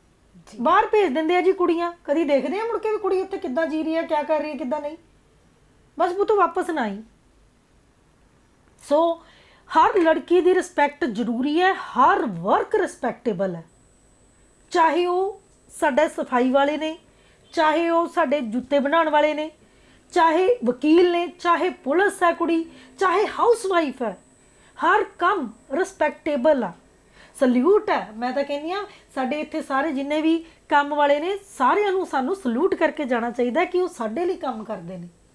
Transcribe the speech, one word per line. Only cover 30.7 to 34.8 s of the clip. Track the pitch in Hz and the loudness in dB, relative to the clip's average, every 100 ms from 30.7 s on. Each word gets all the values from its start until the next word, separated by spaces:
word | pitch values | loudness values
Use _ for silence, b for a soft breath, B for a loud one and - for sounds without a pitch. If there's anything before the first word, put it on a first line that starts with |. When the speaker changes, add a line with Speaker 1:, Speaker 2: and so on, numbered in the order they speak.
| 294 285 | 0 2
Speaker 2:
ਵਾਲੇ | 294 285 294 | 0 2 2
ਨੇ, | 339 403 - - | 0 -6 -10 -2
ਸਾਰਿਆਂ | 247 359 415 | 2 2 0
ਨੂੰ | 381 339 | -2 -2
ਸਾਨੂੰ | 285 254 381 | -4 -4 -4
ਸਲੂਟ | 247 226 370 | -4 0 0
ਕਰਕੇ | 349 311 302 | 0 -2 -2
ਜਾਣਾ | 269 247 233 | -4 -2 -2
ਚਾਹੀਦਾ | 233 247 254 | -2 -2 0
ਕਿ | 349 359 | -2 -2
ਉਹ | 359 | -4
ਸਾਡੇ | - 220 226 359 | -6 -8 -4 -4
ਲਈ | 370 | -4
ਕੰਮ | 294 226 | -6 -8
ਕਰਦੇ | 220 202 | -10 -12